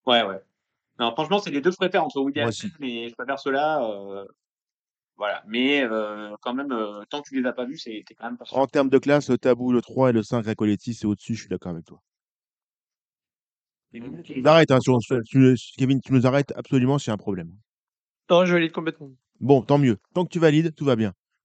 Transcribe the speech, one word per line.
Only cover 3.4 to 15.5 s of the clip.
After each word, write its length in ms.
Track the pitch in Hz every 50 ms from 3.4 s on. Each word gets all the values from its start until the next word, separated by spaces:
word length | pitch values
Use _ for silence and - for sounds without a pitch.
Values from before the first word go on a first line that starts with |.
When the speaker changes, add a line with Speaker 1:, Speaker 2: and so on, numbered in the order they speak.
| - 143 135 139 151 156 156 147 120 110
Speaker 1:
euh... 380 | 101 98 98 98 98 98 98 - _ _ _ _ _ _ _ _ _ _ _ _ _ _ _ _ _ -
Voilà. 260 | 104 104 92 78 -
Mais, 380 | 104 110 120 127 135 143 143 131
euh, 500 | 113 110 110 107 107 107 104 107 104 104 -
quand 140 | - 127 120
même, 160 | 131 143 139
euh, 320 | 127 113 107 104 104 104 104 -
tant 100 | - 147
que 80 | 147 -
tu 100 | 135 135
les 80 | 127 127
as 60 | 117
pas 120 | 127 123
vus, 120 | 123 156 160
c'est, 260 | - 120 110 104 - -
t'es 80 | -
quand 100 | - 113
même 120 | 120 123 120
pas 60 | 120
sûr. 120 | - - 127
Speaker 2:
En 80 | 135
termes 240 | - - 147 139 131
de 80 | 135 131
classe, 320 | - 143 147 147 - -
Le 80 | 123 120
Tabou, 340 | - 131 123 120 127 127
le 120 | 123 117 -
trois 260 | - 110 123 131 127
et 40 | 117
le 100 | 113 101
cinq 240 | - 127 120 104 110
Roccoletti, 480 | 107 - 107 107 104 - - 120 113
c'est 100 | - -
au-dessus, 300 | 104 104 - - - 117
je 60 | 104
suis 80 | - -
d'accord 240 | 92 90 - 92 85
avec 120 | 82 80
toi. 160 | - - - _ _ _ _ _ _ _ _ _ _ _ _ _ _ _ _ _ _ _ _ _ _ _ _ _ _ _ _ _ _ _ _ _ _ _ _ _ _ -
Speaker 1:
Et 80 | 117
Speaker 2:
Tu 80 | 120 135
Speaker 1:
donc, 180 | 151 170 170 - 147
Speaker 2:
nous 120 | 135 123 147
arrêtes, 240 | 160 165 156 -
hein, 80 | 135 127
si 100 | 110 127
on 100 | 127 120
se, 220 | 110 - 135 120 113
tu, 320 | - - 135 131 127